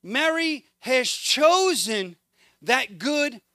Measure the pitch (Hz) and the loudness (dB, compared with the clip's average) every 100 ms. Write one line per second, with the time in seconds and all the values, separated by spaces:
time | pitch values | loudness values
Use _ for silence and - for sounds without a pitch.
0 | 170 240 320 320 330 294 _ _ - 254 | -4 0 0 0 -2 -4 _ _ 0 0
1 | 247 - - - 302 359 381 285 180 214 | 0 -4 -2 4 4 4 2 0 -2 -4
2 | 185 170 _ _ _ _ 151 254 240 185 | -4 -12 _ _ _ _ -2 0 0 -6
3 | 226 294 285 233 _ | -2 0 -2 -4 _